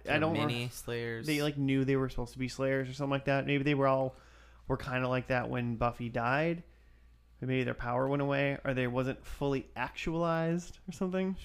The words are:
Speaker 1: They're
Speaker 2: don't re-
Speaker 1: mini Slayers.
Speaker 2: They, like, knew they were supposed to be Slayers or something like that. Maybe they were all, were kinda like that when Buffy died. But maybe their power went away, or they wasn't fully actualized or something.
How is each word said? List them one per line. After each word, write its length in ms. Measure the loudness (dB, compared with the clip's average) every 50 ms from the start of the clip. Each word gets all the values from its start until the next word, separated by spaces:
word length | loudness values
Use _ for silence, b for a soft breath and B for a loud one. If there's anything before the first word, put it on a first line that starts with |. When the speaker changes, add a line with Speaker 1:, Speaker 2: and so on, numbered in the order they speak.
Speaker 1:
They're 160 | -2 0 2 2
Speaker 2:
don't 140 | 2 2
re- 80 | 2 2
Speaker 1:
mini 280 | 0 0 0 -2 -4 -6
Slayers. 520 | -8 -10 -8 -6 -4 -4 -4 -4 -6 -4 -2 0
Speaker 2:
They, 120 | 0 2
like, 140 | 2 0 0
knew 280 | 0 2 2 2 4 4
they 100 | 4 2
were 140 | 2 2 0
supposed 240 | -2 -4 -6 -6
to 60 | -6 -6
be 80 | -6 -6
Slayers 400 | -2 -2 0 0 0 0 -2 -4
or 40 | -4
something 180 | -4 -2 0
like 140 | 0 0 2
that. 200 | 2 0 2 2
Maybe 160 | 2 0 2
they 120 | 4 4 4
were 100 | 4 4
all, 300 | 4 4 2 2 -2 b b b b b b b b b b b
were 100 | -4 -4
kinda 300 | -2 -2 -2 -2 0 0 2
like 200 | 0 0 0 0
that 200 | 0 0 0 0
when 280 | -2 -2 -2 -2 0
Buffy 320 | 0 0 0 0 -2 -6 -4
died. 560 | -2 0 0 2 2 2 2 0 0 -2 -6 b b b b b b b b b b b -20 -20 -12 -8
But 100 | -2 0
maybe 140 | 0 2
their 100 | 2 0 -2
power 340 | -2 -4 -2 0 0 2 2
went 140 | 2 2
away, 360 | 2 2 2 2 2 0 0 -2 -2
or 100 | -2 0
they 140 | 0 0 0
wasn't 360 | 0 0 0 -2 -4 -6 -8
fully 440 | -12 -6 -2 0 0 0 0 -2 -6 -6
actualized 1000 | -6 -6 -4 -6 -6 -4 -2 0 2 2 2 2 2 2 2 2 0 -2 -6 -14 -14 -12 -12
or 40 |
something. 440 | -6 -4 -2 0 0 0 0 0 -2 -4